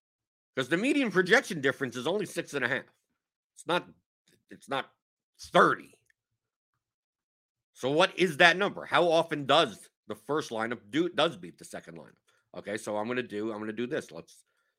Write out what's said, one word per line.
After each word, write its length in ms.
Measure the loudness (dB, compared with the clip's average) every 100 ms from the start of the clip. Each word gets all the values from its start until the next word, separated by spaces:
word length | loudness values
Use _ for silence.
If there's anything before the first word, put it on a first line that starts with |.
| _ _ _ _ _
'Cause 140 | -6 0
the 80 | 0
median 340 | 2 2 2
projection 500 | 2 4 2 2 -2
difference 360 | -2 0 -6 -4
is 100 | -2
only 180 | -2
six 300 | -4 -8 -6
and 100 | -4
a 40 | -2
half. 160 | -2 -6 _ _ _ _ _ _ -12
It's 100 | -4
not, 220 | -4 -4 _ _ _ _ _ _
it's 200 | -20 -8
not 260 | -6 -6 _ _ _ _ _
thirty. 520 | 0 4 4 2 -8 _ _ _ _ _ _ _ _ _ _ _ _ _ _ _ _ _ _
So 180 | -6 0
what 260 | 2 2 2
is 200 | 0 6
that 200 | 4 6
number? 280 | 0 -4
How 260 | 0 2 4
often 340 | 4 2 -2
does 460 | 4 4 4 -2 -20 _ -14
the 80 |
first 360 | -12 -4 -4 -4
lineup 300 | -4 -4 -4 -4
do, 180 | -2 0
does 280 | 2 0 -2
beat 220 | -14 -18
the 60 |
second 340 | -16 -16 -14 -18
lineup? 160 | -20 _ _ _ _ -14
Okay, 200 | -8 -8
so 200 | -4 -4
I'm 120 | -2
gonna 140 | -4
do, 300 | -4 -6 -6
I'm 60 | -6
gonna 140 | -8
do 160 | -6 -4
this. 240 | -6 -8
Let's 320 | -14 -18 -20 _ _ _